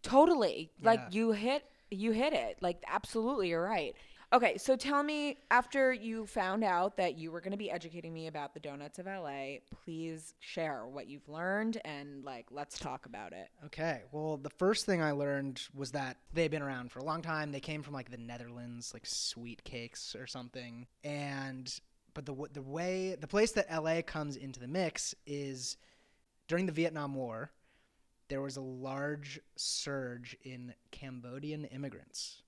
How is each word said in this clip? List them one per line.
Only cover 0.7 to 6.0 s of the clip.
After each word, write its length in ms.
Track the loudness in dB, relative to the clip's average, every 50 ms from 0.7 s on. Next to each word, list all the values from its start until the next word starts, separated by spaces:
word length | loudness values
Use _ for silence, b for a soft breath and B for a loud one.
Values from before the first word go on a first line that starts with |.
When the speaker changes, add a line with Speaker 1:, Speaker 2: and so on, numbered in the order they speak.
| _ 4
Speaker 1:
Like, 180 | 8 8 8 8
Speaker 2:
Yeah. 100 | 4 0
Speaker 1:
you 200 | 2 4 4 4
hit, 320 | 4 2 2 2 2 0 -2 -6 -20 _ _ -8
you 220 | -4 0 2 2
hit 220 | 4 4 4 4 2
it. 240 | 2 0 -2 -4 0
Like, 220 | 0 0 0 0 -4
absolutely, 640 | -2 -2 -2 -2 0 -2 0 0 2 2 2 2 2
you're 140 | 2 2 2
right. 320 | 2 2 0 0 -2 -6 B B B B B B B 6
Okay, 240 | 8 8 6 4
so 180 | 4 4 4 4
tell 260 | 4 4 2 2 2
me, 360 | 2 2 0 0 0 -2 -2 -4 2 6
after 440 | 6 6 6 4 2 4 4 4 4
you 320 | 2